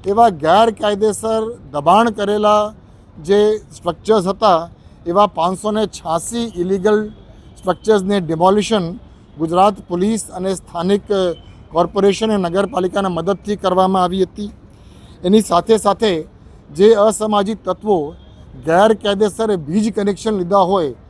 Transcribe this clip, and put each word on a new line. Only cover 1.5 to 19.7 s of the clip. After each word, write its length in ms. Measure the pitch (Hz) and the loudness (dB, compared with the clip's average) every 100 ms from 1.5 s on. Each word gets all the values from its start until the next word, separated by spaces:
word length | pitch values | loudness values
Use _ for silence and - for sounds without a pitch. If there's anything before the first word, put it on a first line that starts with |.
| 240 143 | -10 -10
દબાણ 340 | 147 147 196 233 214 | -2 4 4 4 -2
કરેલા 460 | 202 208 208 208 208 214 - - - - 156 | -2 0 2 2 0 -8 -20 -20 -20 -16 0
જે 120 | 202 214 214 - - | 2 2 0 -8 -10
સ્ટ્રક્ચર્સ 500 | 175 165 - 220 180 | -8 -6 0 0 2
હતા, 280 | 196 220 170 165 - - - 170 | 0 2 2 -2 -16 -20 -14 -4
એવા 240 | 180 208 - | 0 0 0
પાંચસો 320 | 170 190 208 | -4 -2 -4
ને 120 | 214 208 | -2 -4
છ્યાસી 580 | - 165 165 - 240 233 175 | -6 -6 -6 -4 -6 -6 -6
ઇલીગલ 360 | 175 196 196 214 214 - - - - - | -4 0 2 0 -2 -12 -20 -20 -20 -10
સ્ટ્રક્ચર્સને 580 | 185 175 208 214 190 202 | -6 -4 0 0 2 -2
ડિમોલિશન 680 | 160 160 185 208 196 220 170 226 - - - - | -2 0 2 2 0 -2 -4 -10 -18 -20 -20 -8
ગુજરાત 380 | 160 175 202 202 - | -2 2 2 0 -8
પોલીસ 340 | 175 202 220 - 180 | -2 -2 -2 -8 -8
અને 140 | 190 185 | -6 -6
સ્થાનિક 500 | - 175 180 202 - 202 180 160 - - - | -10 -6 -2 -2 -2 -2 -2 -4 -14 -20 -6
કોર્પોરેશન 560 | 160 170 202 196 190 220 | -2 -2 2 0 0 -2
અને 180 | 208 180 | -2 -2
નગરપાલિકાના 680 | 180 185 247 180 202 196 170 | -2 -2 -4 -4 -2 -4 -4
મદદથી 440 | 165 196 202 208 | -4 -6 -6 -4
કરવામાં 400 | 190 180 185 190 | -2 0 2 2
આવી 220 | 180 190 180 | 0 -2 -4
હતી. 260 | - 208 - - - - - - - 180 | -6 -14 -16 -20 -20 -20 -20 -20 -8 2
એની 220 | 220 208 | 2 4
સાથે 260 | 175 175 220 202 | -2 2 2 2
સાથે 280 | 196 220 165 160 - - - - 147 | 0 -2 -2 -6 -20 -20 -20 -18 2
જે 100 | 208 220 214 | 4 6 4
અસામાજિક 540 | 202 214 208 202 220 185 | 2 -2 0 0 -4 -6
તત્વો 300 | 185 214 185 147 175 - - - 135 135 | -6 -2 -2 -2 -12 -20 -20 -20 -12 0
ગેરકાયદેસર 840 | 170 214 208 208 196 214 160 220 190 | 4 4 2 -2 0 -2 -2 -4 -4
વીજ 180 | 143 | -2